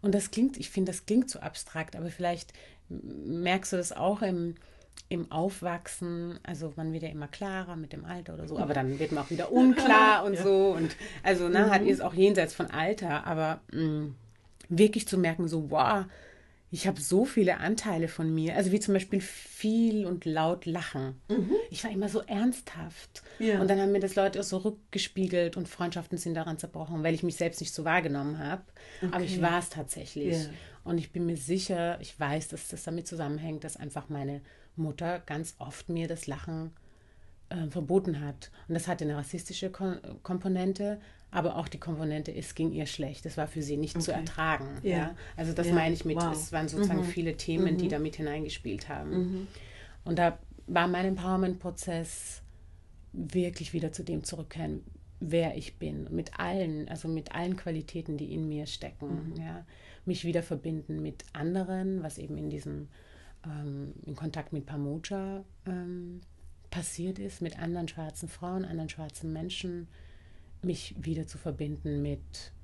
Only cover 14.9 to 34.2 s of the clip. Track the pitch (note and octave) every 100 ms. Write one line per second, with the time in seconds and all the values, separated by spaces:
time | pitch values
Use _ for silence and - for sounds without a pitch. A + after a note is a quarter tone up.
14.9 | G#3+ - F#3+ E3+ E3 E3+ D#3+ D3 D3+ C3+
15.9 | G#3 F#3 - - - - - - E3 F#3+
16.9 | F#3+ D3 F3+ C4 - F#3 - E3+ A3+ A3
17.9 | E3 E3 - D#3+ D#3+ D#3 - F#3 G#3 G#3
18.9 | G3 F#3 G3+ - - - - G#3+ A3+ A3+
19.9 | G#3+ F#3+ F3 E3+ D#3 D#3+ F3 E3+ E3+ -
20.9 | C#3+ C3 C3 - A3+ F#3+ G4 A#4 - A3+
21.9 | G3 G#3 A3 - G3+ A#3+ A#3+ - E3+ D#3+
22.9 | - - - - - A3 G3+ F#3+ G3 G3
23.9 | G3 F#3+ G3 G3 G3 F#3+ F#3 G3 G#3+ -
24.9 | G3 - - F#3 F3 E3+ F3+ F3+ - F3
25.9 | F3 E3+ F3 F3 D#3+ D#3+ D#3+ F3+ D#3+ D#3+
26.9 | E3 D#3 D#3+ F3 E3 E3+ E3 D#3 - D#3
27.9 | F3 E3 C#3+ C#3 D#3 D3 F#3 - - -
28.9 | - F3+ F3+ F3+ F#3 E3+ F3 E3+ D#3+ D3+
29.9 | - - - C#3+ E3 D3+ - - - -
30.9 | E3+ D3+ F3 E3+ E3 C3 F#3 F#3 F3+ E3+
31.9 | F3 - - D3 D3+ D#3+ C#3 - C#3+ -
32.9 | E3 E3+ E3 D3 D3+ D#3+ D#3 D#3 - D3
33.9 | D3 - D3